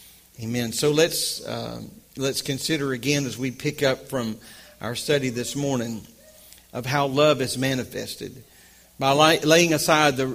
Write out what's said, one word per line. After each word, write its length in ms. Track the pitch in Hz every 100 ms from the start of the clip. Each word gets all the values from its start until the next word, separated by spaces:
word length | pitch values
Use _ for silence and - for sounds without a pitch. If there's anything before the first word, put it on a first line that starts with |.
| - - _ -
Amen. 300 | 113 123 117
So 180 | 110 147
let's, 560 | 151 170 170 - - -
uh, 340 | 117 117 117 107 - - -
let's 260 | 135 -
consider 500 | - 131 - 160 139
again 320 | 127 123 143
as 140 | 135 110
we 140 | 131
pick 320 | 127 147 143
up 240 | 139 127 -
from 280 | 135 113 110 - - - -
our 160 | 107 123
study 320 | - 147 131
this 260 | 120 120
morning 500 | 139 143 127 117 110 - _ - - - - _
of 120 | -
how 220 | 123 143 143
love 340 | 135 151 135
is 160 | 127 123
manifested. 840 | 135 131 113 - 110 - 107 131 - - - _ _ -
By 140 | 139
lay-, 280 | 139 156 165
laying 320 | 151 165 170
aside 420 | 156 - 156 151 131
the, 100 | 131